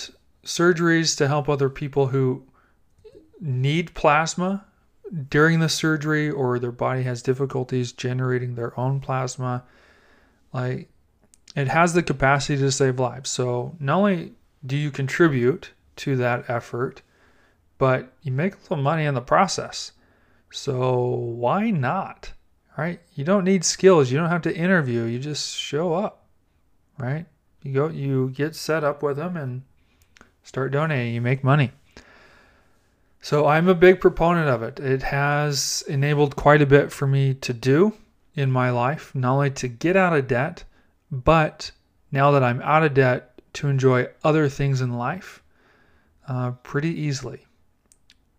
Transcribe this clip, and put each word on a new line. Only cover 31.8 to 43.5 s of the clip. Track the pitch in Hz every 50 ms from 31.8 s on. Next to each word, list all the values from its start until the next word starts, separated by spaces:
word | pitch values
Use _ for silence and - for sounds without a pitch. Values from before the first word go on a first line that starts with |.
| _ _ _ - - - - _ - _ _ _ _ _ _ _ _ _ _ _ _ _ _ _ _ _ _ _
So | - - 147 147 147
I'm | 147 151 160 175 185
a | 185
big | 165 175 185 185 185
proponent | - 180 180 - 165 170 175 170 160 143
of | 123 113 113
it. | 113 - -
It | 143 135 135 131 131
has | - 143 139 143 143 147 147 147 147 143 135 - - - - - -
enabled | 156 135 139 147 151 143 147 135 135 -
quite | - 143 151 151
a | 147
bit | 135 139 143 - 147
for | - - 143
me | 135 139 139 135 135 131
to | 131 - - 123
do | 113 117 127 135 156 196 214 208 - - _ _ _ _ _ _
in | 151 139 131
my | 127 127 127 123
life, | 123 120 120 131 156 156 - - -
not | 139 127 123 135
only | 139 139 139
to | 135 - - 123
get | 117 113 - 165 185 196
out | 185 175 165 143
of | 131 117
debt, | 123 120 139 170 175 - - - _ _ _ _ _ _ _ _
but | 147 127 - 151 160 165 143 - - - - - - _ _ _ _ _ _ _
now | - 135 139 147
that | 143 139
I'm | 127 120 120 123
out | - - 151 156 160
of | 151 135
debt, | 139 131 123 123 - - - _ - _ _